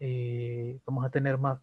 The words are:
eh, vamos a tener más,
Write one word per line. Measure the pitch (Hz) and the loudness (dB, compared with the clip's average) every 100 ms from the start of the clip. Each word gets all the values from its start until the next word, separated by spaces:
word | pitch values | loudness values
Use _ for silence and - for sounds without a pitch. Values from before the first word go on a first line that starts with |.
eh, | 135 127 120 120 120 120 120 131 - | -2 0 0 -2 -2 -4 -4 -6 -2
vamos | 135 | 0
a | 127 | 2
tener | 143 139 135 | 2 2 2
más, | 139 131 | 2 0